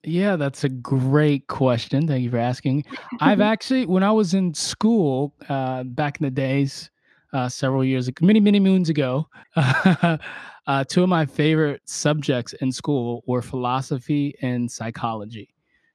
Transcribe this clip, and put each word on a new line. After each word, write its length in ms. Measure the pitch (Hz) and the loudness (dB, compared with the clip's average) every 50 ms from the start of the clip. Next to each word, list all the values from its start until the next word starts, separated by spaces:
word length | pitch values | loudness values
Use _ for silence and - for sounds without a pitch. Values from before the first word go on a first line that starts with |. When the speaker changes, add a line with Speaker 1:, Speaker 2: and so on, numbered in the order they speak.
| - | -8
Speaker 1:
yeah, 340 | 156 160 175 196 208 196 | -4 -2 0 2 2 0
that's 280 | 165 143 139 135 - - | 0 -2 -4 -4 -2 -4
a 40 | 143 | -2
great 800 | 131 127 120 - 139 131 127 131 135 151 151 151 147 135 - | -2 -4 -4 -2 0 0 2 4 4 4 6 4 2 0 -2
question. 640 | - - - 135 127 123 117 - - - 135 160 160 | -6 -4 0 2 2 2 2 -2 -2 -2 0 0 0
Thank 140 | 143 127 127 | 0 0 -2
you 80 | 120 | 0
for 80 | 123 117 | 0 0
asking. 460 | 117 123 127 - - 143 131 147 143 - - - - - - 233 | 0 0 -2 -2 -2 -2 -2 -2 -2 -6 -12 -16 -14 -12 -6 0
I've 200 | 151 180 208 190 | 2 2 4 4
Speaker 2:
<laughs> 120 | 208 214 220 | 2 2 0
Speaker 1:
actually, 340 | 214 - - 262 262 254 | -2 -2 -2 0 0 0
when 160 | 160 185 185 190 | 2 2 2 2
I 100 | 202 220 | 2 2
was 220 | 220 214 170 170 | 2 2 2 2
in 200 | 196 185 180 151 | 0 0 0 -2
school, 800 | - - - - - - 220 233 226 175 143 131 127 143 143 - - - - | -4 -6 -8 -6 0 2 2 4 4 2 2 0 0 -2 -4 -6 -10 -8 -6
uh, 340 | 143 135 135 131 131 127 127 | -4 -4 -2 -4 -4 -6 -8
back 360 | 127 123 123 151 143 139 - | -8 -4 -4 -4 -4 -2 -4
in 40 | 151 | -4
the 60 | 139 | -4
days, 600 | 127 139 135 131 135 139 139 135 - - - - _ _ _ _ _ _ _ _ - | -2 -2 -2 0 0 0 0 0 -2 -8 -16 -18 _ _ _ _ _ _ _ _ -4
uh, 140 | 135 127 123 | -4 -4 -4
several 360 | - - - 135 135 135 131 | -4 -4 -2 -2 0 0 0
years 240 | 131 131 131 123 127 | 0 0 0 -2 -4
ago, 160 | 127 - 160 | -4 2 4
many, 140 | 185 214 220 | 4 6 6
many 200 | 202 208 202 202 | 4 4 4 4
moons 280 | 196 190 190 185 180 156 | 4 4 4 2 2 0
ago, 400 | 160 147 139 127 127 139 160 _ _ - - | 0 0 0 -2 -2 -4 -4 _ _ -20 -16
<laughs> 140 | _ - | _ -2
uh, 1300 | 165 143 127 135 - - 190 170 - - 170 165 156 - - - - - - - - - - 139 139 139 - | 0 2 2 2 2 4 4 4 4 2 0 0 0 -6 -12 -16 -16 -18 -18 -20 -14 -6 -2 -2 -2 -2 0
two 140 | - 180 180 | 0 2 2
of 60 | 185 | 4
my 180 | 180 165 156 | 4 2 0
favorite 560 | 135 - - 147 156 160 156 160 147 139 - _ | 0 0 2 2 4 4 4 2 0 -2 -4 _
subjects 680 | - - - - 151 151 156 139 - 135 123 117 - - | -12 -8 -2 0 0 0 0 0 0 0 0 -2 -6 -8
in 180 | - 143 131 127 | -6 -4 -4 -4
school 500 | - - - 147 135 120 120 120 120 - | -4 -4 -2 -2 -2 0 -2 -6 -6 -4
were 160 | - 123 123 120 | -2 -2 -2 -2
philosophy 920 | 120 - 127 123 123 123 131 131 - 151 131 - - 151 147 143 143 135 - | -4 -6 -4 -4 -2 -2 -2 -2 -4 -6 -6 -4 -2 -2 -2 -2 -2 -4 -4
and 300 | - 127 123 123 120 120 | -4 -4 -2 -2 -2 -4
psychology. 840 | - - 113 113 113 - - 117 113 110 104 107 117 110 131 - _ _ _ _ _ _ _ _ _ | -6 -8 -10 -10 -8 -6 -6 -6 -4 -6 -10 -12 -14 -16 -16 -18 _ _ _ _ _ _ _ _ _